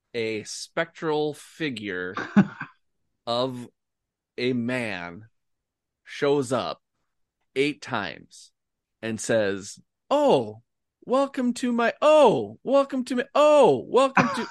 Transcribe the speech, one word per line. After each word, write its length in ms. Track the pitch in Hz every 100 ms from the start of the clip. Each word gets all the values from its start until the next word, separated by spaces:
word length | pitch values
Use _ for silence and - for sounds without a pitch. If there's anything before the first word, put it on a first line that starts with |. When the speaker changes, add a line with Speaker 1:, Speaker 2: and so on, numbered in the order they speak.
| _
Speaker 1:
a 300 | 120 110 107
spectral 920 | 101 - - - 165 - 165 151 151
figure 800 | 143 - - 156 113 101 90 90 104 104 208 - - -
Speaker 2:
<laughs> 560 | _ _ _ _ _ -
Speaker 1:
of 420 | 120 131 123 120 _ _ _ _ _ _ -
a 140 | 123
man 720 | 127 117 127 113 92 87 87 110 _ _ _ _ _ _ _
shows 480 | - - 143 143 120
up 280 | 123 85 - _ _ _ _ _ _ _ 131
eight 260 | 143 143
times 680 | - 120 92 50 50 - - _ _ _ _ -
and 180 | 113 113
says, 580 | - 113 101 98 95 - _ _ -
"Oh, 540 | 285 285 156 107 110 _ _ _ _
welcome 480 | - 254 269 269 247
to 200 | 240 247
my, 200 | 233 233 -
oh, 580 | 302 311 254 147 101 110
welcome 420 | - 277 277 269
to 120 | 247 247
my, 80 | -
oh, 500 | - 302 294 226 127 -
welcome 440 | 233 262 262 240
to, 120 | - 220